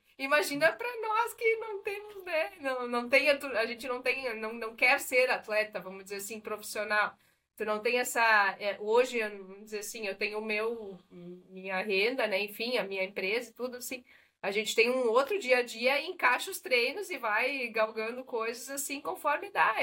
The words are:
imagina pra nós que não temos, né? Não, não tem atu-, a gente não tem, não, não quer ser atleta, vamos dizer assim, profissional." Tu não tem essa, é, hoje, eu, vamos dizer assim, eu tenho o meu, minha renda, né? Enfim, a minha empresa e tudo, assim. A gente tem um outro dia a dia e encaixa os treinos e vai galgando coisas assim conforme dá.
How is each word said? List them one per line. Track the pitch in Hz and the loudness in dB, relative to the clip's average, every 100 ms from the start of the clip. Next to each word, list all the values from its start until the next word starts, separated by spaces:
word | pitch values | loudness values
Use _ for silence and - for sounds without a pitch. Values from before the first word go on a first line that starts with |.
| _ - | _ -8
imagina | 269 294 370 285 320 | 2 2 2 4 2
pra | 330 480 480 | 2 -4 -4
nós | 440 440 466 | 0 0 0
que | - 453 453 | 0 2 2
não | 440 403 | -2 -8
temos, | 415 403 415 403 | -6 -8 -10 -12
né? | 359 320 392 370 | -2 0 -2 -4
Não, | 277 254 247 | -4 -4 -2
não | 240 240 | -2 4
tem | 277 285 | 6 6
atu-, | 277 285 220 | 4 0 -2
a | 233 | -2
gente | 233 262 | -4 -6
não | 247 | -4
tem, | 254 262 254 220 | -2 -2 -4 -4
não, | 220 | -6
não | 233 226 233 | -6 -8 0
quer | 254 277 | 4 4
ser | - 254 254 | 4 4 4
atleta, | 202 - 214 214 185 | 2 0 0 0 -4
vamos | 180 190 | -10 -12
dizer | 190 202 | -10 -10
assim, | 202 220 | -8 -10
profissional." | 214 214 208 226 208 208 202 - _ _ _ - | -8 -8 -6 -6 0 2 0 -4 _ _ _ -6
Tu | |
não | 214 214 | -2 0
tem | 226 247 | 2 0
essa, | 247 254 226 214 196 190 | 2 4 6 6 6 0
é, | 208 196 | -4 -2
hoje, | 208 233 254 240 | 4 4 4 2
eu, | 214 202 | -2 -6
vamos | 190 196 | -14 -16
dizer | 214 214 | -12 -10
assim, | 202 233 208 | -8 -6 -6
eu | |
tenho | 196 208 214 | -4 -4 -4
o | |
meu, | 220 214 220 233 202 185 _ | -2 -2 -2 -4 -8 -14 _
minha | 180 175 180 180 190 190 190 | -18 -16 -16 -16 -12 -4 -2
renda, | 208 190 214 262 220 | 2 2 4 2 0
né? | 196 | 0
Enfim, | 208 208 226 247 | -2 -4 -2 0
a | |
minha | 196 196 | 0 -2
empresa | 190 202 190 226 247 | -4 -4 -2 -2 -4
e | |
tudo, | - 247 247 | -8 -8 -8
assim. | - 262 - - _ _ | -10 -10 -12 -20 _ _
A | 190 | -2
gente | 202 214 | -2 2
tem | - 233 | 4 4
um | 254 240 | 4 4
outro | 233 277 403 | 4 2 0
dia | 247 247 | 2 2
a | |
dia | 240 226 247 285 | 2 0 2 2
e | 320 | -2
encaixa | 359 247 269 381 | 0 2 2 -2
os | 381 | -8
treinos | - 247 247 359 370 | 0 2 2 -2 -6
e | 339 | -4
vai | 233 214 254 277 240 | 0 0 0 -2 -2
galgando | 214 220 220 220 247 | 0 0 0 -6 -6
coisas | 254 240 226 240 - | -6 -4 -4 -6 -8
assim | 277 - 285 | -6 -6 -6
conforme | - 370 294 294 392 | -6 -2 0 0 0
dá. | 190 175 403 | 2 2 4